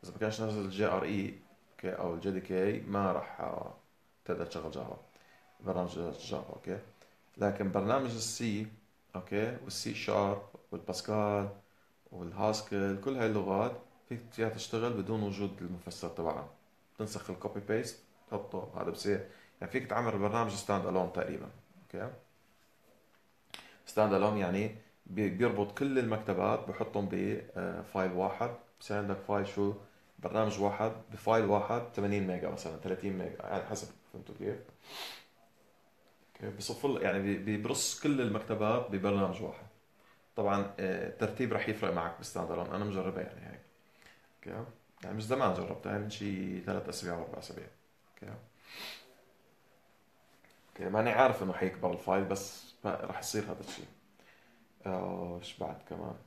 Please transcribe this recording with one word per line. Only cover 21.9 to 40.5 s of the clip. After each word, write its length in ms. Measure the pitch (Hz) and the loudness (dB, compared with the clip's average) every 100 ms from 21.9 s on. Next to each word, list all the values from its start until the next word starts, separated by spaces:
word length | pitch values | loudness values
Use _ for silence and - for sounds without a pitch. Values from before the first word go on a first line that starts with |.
| 92 107 - - _ _ _ _ _ _ _ _ _ _ _ _ - - - - | -8 -8 -10 -20 _ _ _ _ _ _ _ _ _ _ _ _ -18 -18 -20 -6
stand 260 | - 107 | 4 6
الون 240 | 98 104 107 | 6 6 4
يعني 400 | 90 95 107 110 - _ - | 2 2 0 -4 -18 _ -8
بي-، 220 | 92 101 | 2 2
بيربط 500 | 90 120 101 101 - | 4 2 4 0 2
كل 200 | 139 131 | 2 4
المكتبات، 680 | 117 107 107 92 98 110 - | 2 0 2 4 4 4 0
بحطهم 380 | - - 107 101 | -4 -2 0 0
ب، 340 | 92 98 107 - 95 | 0 0 0 -4 -4
آه، 260 | 92 87 | -4 -4
فايل 300 | 90 98 95 | -4 0 2
واحد. 380 | 90 95 - 120 120 - _ | 4 2 2 -2 -4 -14 _
بصير 160 | - 104 | -4 -2
عندك 200 | 101 98 | 0 -2
فايل 320 | - 104 95 | 2 0 2
شو؟ 260 | - 101 104 - - _ - | 2 2 0 -10 -20 _ -6
برنامج 420 | - 104 107 98 | 0 2 2 4
واحد 320 | 101 101 110 113 - | 2 4 0 0 -10
بفايل 320 | - - 113 | -6 4 6
واحد، 380 | 104 101 - 117 117 | 8 4 4 0 -2
ثمانين 320 | - 101 101 95 | 0 2 2 2
ميجا 240 | 90 85 | 0 -2
مثلًا، 260 | 80 82 80 | -4 -6 -6
ثلاثين 420 | 92 92 98 92 | -4 -2 -2 -2
ميجا، 180 | 87 - | -4 -6
يعني 220 | - 98 | -4 -4
حسب، 240 | - 107 - - - | -2 -6 -6 -14 -16
فهمتوا 220 | - 87 - | -16 -14 -6
كيف؟ 180 | 101 - - - - - - - - _ _ _ _ _ _ _ _ _ _ | -4 -4 -10 -20 -14 -10 -10 -12 -18 _ _ _ _ _ _ _ _ _ _
اوكي، 220 | - 104 101 | -8 -8 -6
بصف 300 | - 117 143 | -6 0 2
ال-، 160 | 127 | 4
يعني 200 | 101 98 | 2 2
بي-، 220 | 98 98 | 2 2
بيبرص 560 | 104 107 110 139 - - | 0 0 0 0 0 0
كل 200 | 151 139 | 2 4
المكتبات 720 | 117 107 - 107 107 120 123 | 2 0 0 2 4 4 2
ببرنامج 520 | 101 101 101 98 90 | 0 2 4 2 0
واحد. 240 | 87 - - - _ _ - - _ - | -6 -8 -16 -20 _ _ -20 -20 _ 0
طبعًا، 380 | 101 | 2